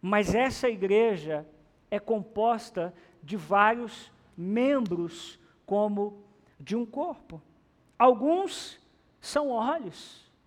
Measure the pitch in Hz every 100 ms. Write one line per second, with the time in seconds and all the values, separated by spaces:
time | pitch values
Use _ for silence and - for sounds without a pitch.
0 | 185 208 190 202 262 220 254 220 190 208
1 | 233 190 151 151 151 - _ _ _ 208
2 | - 220 - 202 220 226 220 - 175 175
3 | - _ 147 196 156 202 214 233 233 -
4 | - _ _ - 175 220 262 285 220 175
5 | 170 - - - _ _ - 202 208 202
6 | 208 202 - _ _ _ 135 214 233 262
7 | 349 285 - 160 _ _ _ _ _ _
8 | 254 240 269 349 392 - - - _ _
9 | _ _ - 285 294 233 233 320 202 -
10 | - - _ _